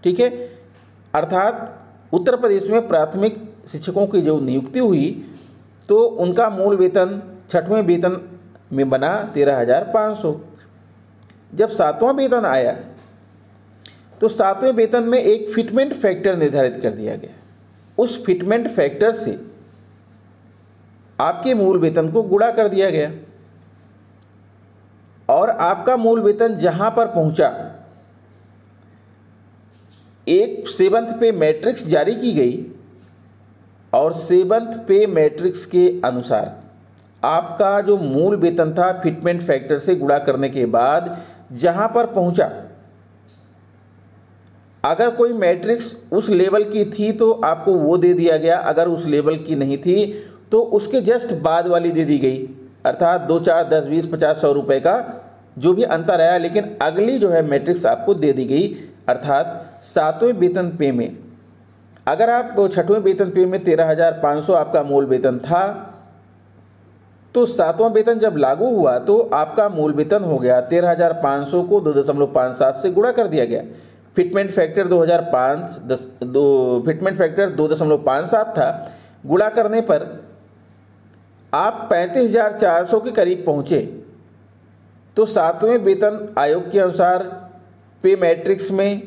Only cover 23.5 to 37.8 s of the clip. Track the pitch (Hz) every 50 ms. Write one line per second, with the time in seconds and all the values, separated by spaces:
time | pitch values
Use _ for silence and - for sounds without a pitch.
23.5 | - - - - - - - - _ _ _ _ _ _ _ _ _ - _ _
24.5 | _ _ _ _ _ _ _ _ _ _ _ _ _ _ _ - 135 151 190 226
25.5 | - - 165 170 190 185 - - 254 247 226 226 226 233 208 202 208 208 233 233
26.5 | 220 170 156 180 160 165 196 220 226 - 233 226 - 175 160 156 151 - 156 135
27.5 | - - - - - - - - - - _ _ _ - _ - _ _ _ _
28.5 | _ _ _ _ _ _ - - - - _ _ - _ _ _ - _ - -
29.5 | _ - _ - _ - _ - _ _ _ - _ _ _ - 170 185 214 233
30.5 | - - - - - - 185 196 208 226 226 233 226 233 233 226 220 180 156 156
31.5 | 156 156 - 220 254 - - 160 156 156 151 185 233 214 240 247 196 151 131 123
32.5 | 123 - - - - - - - - - - - - _ - _ _ _ _ _
33.5 | _ _ _ _ _ _ _ _ - 117 143 160 170 165 - - 180 180 185 180
34.5 | 208 233 233 - - - - - 196 196 214 208 180 160 156 151 151 156 170 185
35.5 | 180 - - - - 180 180 180 180 - - 123 123 123 120 - 127 107 101 -
36.5 | - - - - - _ - _ _ - - _ _ _ - 123 156 165 170 170
37.5 | 170 170 208 196 202 202